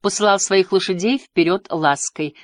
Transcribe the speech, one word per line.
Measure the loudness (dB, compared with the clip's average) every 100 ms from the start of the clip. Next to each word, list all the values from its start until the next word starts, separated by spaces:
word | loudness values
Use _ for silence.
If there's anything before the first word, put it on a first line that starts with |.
посылал | -4 0 2 2
своих | 2 0 2
лошадей | 0 0 -2 -2 -2
вперёд | -2 0 0 0 -4
лаской. | -2 0 0 -4 -8 -8 -10